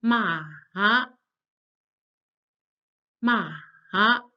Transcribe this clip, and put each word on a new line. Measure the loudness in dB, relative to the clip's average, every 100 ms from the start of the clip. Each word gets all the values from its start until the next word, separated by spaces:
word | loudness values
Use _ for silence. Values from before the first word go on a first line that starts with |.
Ma, | 0 0 0 -4 -8 -18 _
ha. | 0 2 2 -2 _ _ _ _ _ _ _ _ _ _ _ _ _ _ _ _ _ _ _ _ _
Ma, | 0 0 -2 -10 -18 _ _
ha. | 0 2 2 -2